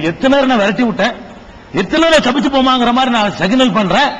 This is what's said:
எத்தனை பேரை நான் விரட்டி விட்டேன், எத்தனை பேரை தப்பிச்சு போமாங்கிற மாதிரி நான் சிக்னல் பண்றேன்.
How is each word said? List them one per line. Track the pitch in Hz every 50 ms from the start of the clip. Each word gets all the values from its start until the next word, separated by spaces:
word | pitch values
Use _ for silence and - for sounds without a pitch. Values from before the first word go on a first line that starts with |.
| 151 170
எத்தனை | 170 - - 269 277
பேரை | 277 262 262
நான் | 254 220 196
விரட்டி | 202 190 - 247
விட்டேன், | 226 175 190 196 240 226 - - - - - - - - - - - -
எத்தனை | 180 196 - 294 311 320
பேரை | 330 320 294 -
தப்பிச்சு | 247 247 294 202 277
போமாங்கிற | 277 269 262 262 254 254 240 240 240
மாதிரி | 254 262 247
நான் | 240 226 208 202 -
சிக்னல் | - 170 190 247 262 262 240 185
பண்றேன். | 220 202 170 175 233 285 262 -